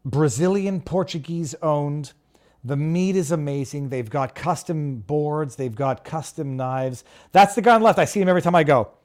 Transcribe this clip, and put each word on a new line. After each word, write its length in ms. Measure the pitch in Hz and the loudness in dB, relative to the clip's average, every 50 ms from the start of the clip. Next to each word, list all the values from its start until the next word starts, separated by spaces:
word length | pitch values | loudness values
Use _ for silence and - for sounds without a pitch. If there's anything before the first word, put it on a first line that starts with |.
| _ | _
Brazilian, 800 | 135 113 139 156 147 - 123 165 180 190 202 190 196 190 180 | -4 0 2 2 2 2 2 2 2 2 2 0 -2 -4 -4
Portuguese 760 | - - 160 185 180 - - 170 135 - 170 170 170 139 127 - | -6 -4 -2 -2 -2 -2 -4 -8 -8 -6 -6 -6 -6 -6 -8 -4
owned. 540 | - 160 151 147 147 147 147 151 147 131 - _ _ _ _ _ _ _ _ _ - | -2 0 0 0 0 -2 -4 -6 -8 -10 -14 _ _ _ _ _ _ _ _ _ -8
The 120 | 120 143 | -4 -2
meat 400 | 139 147 156 165 175 185 190 190 | -2 0 0 0 0 0 2 0
is 160 | 190 175 135 170 | 0 0 0 -2
amazing. 580 | 160 147 147 139 143 135 - - 147 139 135 | -2 -2 -4 -4 -4 -4 -6 -6 -8 -6 -6
They've 180 | 131 127 120 107 | -4 -6 -6 -4
got 260 | 104 147 135 123 - | -4 -4 -4 -4 -6
custom 640 | - - 165 175 - - - 175 156 147 143 135 120 | -6 -4 -4 -4 -4 -4 -4 -4 -4 -2 -4 -6 -8
boards. 560 | 104 - 147 151 147 147 147 151 156 139 120 | -6 -4 -2 -2 0 0 -2 -2 -4 -6 -6
They've 180 | - 135 127 110 | -6 -6 -6 -4
got 300 | 107 139 135 131 - - | -2 -2 -2 -2 -4 -6
custom 520 | - - 160 139 - - - 156 139 131 | -8 -8 -8 -8 -8 -10 -8 -8 -6 -6
knives. 480 | 131 131 127 131 131 131 131 127 123 - _ - - - _ - | -4 -4 -4 -4 -2 -4 -4 -6 -8 -12 _ -20 -20 -20 _ 6
That's 220 | 180 202 196 - | 6 6 6 4
the 60 | - | 2
guy 140 | 202 233 233 | 4 6 6
on 80 | 226 220 | 6 6
the 20 | |
left. 140 | 226 180 - | 4 4 4
I 80 | 170 | 2
see 120 | - - 208 | 2 2 0
him 120 | 196 185 | 2 4
every 100 | 180 180 | 2 2
time 140 | 156 170 175 | 2 4 4
I 100 | 175 160 | 4 4
go. 280 | 143 147 127 107 - - _ _ | 4 4 2 2 0 -6 _ _